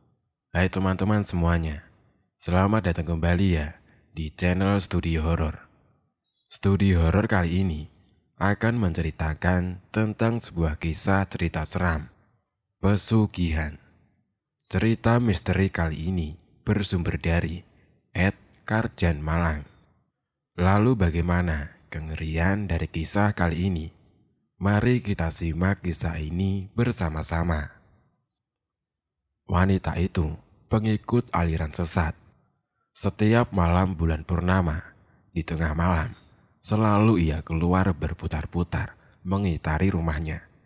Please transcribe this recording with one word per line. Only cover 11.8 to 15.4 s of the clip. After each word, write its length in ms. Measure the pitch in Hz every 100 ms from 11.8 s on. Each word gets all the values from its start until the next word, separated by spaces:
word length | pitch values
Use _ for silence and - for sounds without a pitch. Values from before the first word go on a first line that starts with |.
| 87 78 76 _ _ _ _ _ _ -
pesugihan. 1040 | 95 104 - 110 107 - 87 80 78 73 _ _ _ _ _ _ _ _ -
Cerita 480 | 92 110 113 117 120
misteri 560 | 120 92